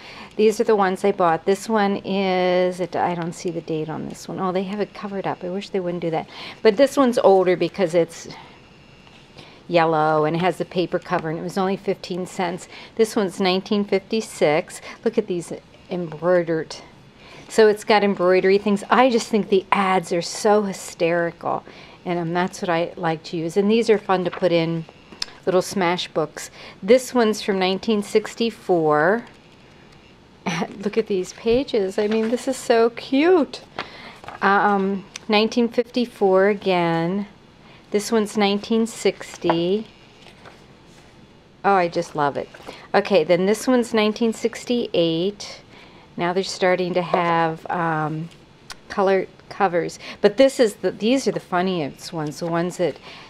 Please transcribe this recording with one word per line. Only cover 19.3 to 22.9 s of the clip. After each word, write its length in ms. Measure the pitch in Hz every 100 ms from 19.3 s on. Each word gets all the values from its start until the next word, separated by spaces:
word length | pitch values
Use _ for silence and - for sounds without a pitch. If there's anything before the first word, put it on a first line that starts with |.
| 214 -
the 160 | 190 -
ads 400 | 202 190 185 170
are 80 | 175
so 440 | - - 220 208
hysterical, 1000 | 196 185 - - 165 170 170 165 135 131 - - - -
and, 140 | 180 175
um, 160 | 165
that's 260 | 175 185 -
what 80 | 185
I 240 | 165 170